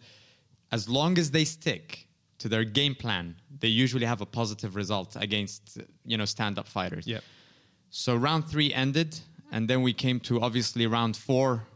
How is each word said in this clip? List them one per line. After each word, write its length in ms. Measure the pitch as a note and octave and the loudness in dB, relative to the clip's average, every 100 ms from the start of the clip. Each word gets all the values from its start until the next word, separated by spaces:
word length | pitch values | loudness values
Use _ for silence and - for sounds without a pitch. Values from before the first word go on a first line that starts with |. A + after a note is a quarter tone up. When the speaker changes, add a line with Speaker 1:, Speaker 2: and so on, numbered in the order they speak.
| - - - _ _ _ _ | -8 -20 -20 _ _ _ _
Speaker 1:
as 180 | A#2 G2 | -4 0
long 280 | B2+ D#3 F3+ | 2 4 4
as 140 | D#3 | 4
they 140 | D3 D#3 | 2 2
stick 640 | - - G2+ - - - _ _ - | 0 -4 -4 -6 -18 -18 _ _ -12
to 100 | A2 | -2
their 140 | A2 | 0
game 320 | A2 G#2+ C#3+ C3 | 0 2 0 0
plan, 400 | A#2 F#2+ E2+ E2+ - C#3 | -4 -4 -4 -12 -18 -4
they 80 | A2+ | 2
usually 360 | A2+ B2+ B2+ A#2 | 4 4 2 0
have 160 | A#2+ | -2
a 40 | G#2 | -4
positive 500 | A#2+ A2+ G#2 G#2+ F#2 | -4 -4 -4 -6 -4
result 400 | G2 G#2 F#2 - | -2 -4 -4 -6
against, 640 | G2+ G#2 G2+ - - - - _ - | -2 -2 -2 -8 -16 -18 -18 _ -6
you 120 | A2 | -2
know, 80 | G#2 | -2
stand-up 420 | - G#2+ G2+ - | -2 -2 -4 -6
fighters. 400 | G#2 F2+ G2+ F#2 | -6 -4 -6 -8
Speaker 2:
Yeah. 120 | A2 - - - _ _ _ _ | -10 -12 -20 -20 _ _ _ _
Speaker 1:
So 260 | - - A#2 | -6 0 2
round 320 | C#3 D#3+ D#3 | 2 0 0
three 240 | D3+ D3 | 0 0
ended, 460 | - C3+ C#3 E3 - - - - | 2 0 2 0 -4 -16 -20 -8
and 180 | A2+ A2+ | -2 2
then 120 | B2+ | 4
we 120 | B2+ | 2
came 260 | A#2 C3 B2 | 2 0 0
to, 200 | - A#2+ | 0 0
obviously, 440 | A#2+ A#2+ A2+ A#2+ A#2 | 2 0 0 0 2
round 280 | A#2 A2+ G#2+ | 2 2 0
four, 520 | - B2+ C3+ A#2+ A2 | 2 4 4 2 -4